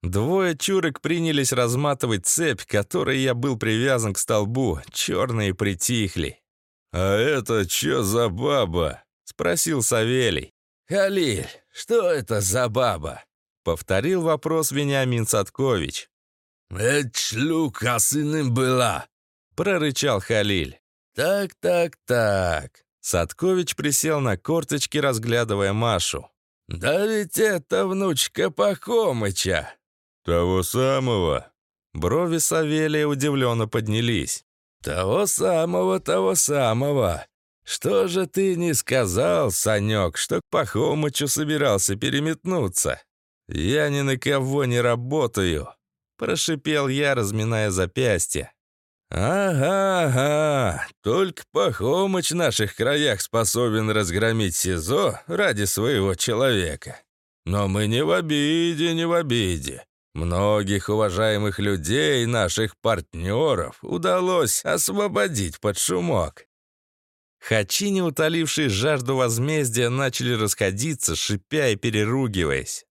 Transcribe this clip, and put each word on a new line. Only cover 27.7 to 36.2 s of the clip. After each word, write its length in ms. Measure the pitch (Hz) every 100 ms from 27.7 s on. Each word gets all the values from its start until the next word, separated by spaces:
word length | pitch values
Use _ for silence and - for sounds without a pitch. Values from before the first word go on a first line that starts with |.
| 190 190
внучка 640 | 190 196 139 - - 185
Пахомыча!» 1200 | 156 202 185 - 233 214 123 104 90 95 87 73 - _ _ _ _
«Того 380 | - 85 87 92
самого?» 880 | 90 123 131 135 131 110 85 67 - _ _ _ _
Брови 460 | - - 143 175 165
Савелия 680 | - 165 156 156 156 151 151
удивлённо 600 | 143 143 139 127 117 107
поднялись. 800 | 123 110 107 117 107 67 - _ _ _ _
«Того 440 | - 82 95 135 202
самого, 760 | - 190 170 170 180 185 190
того 340 | - 175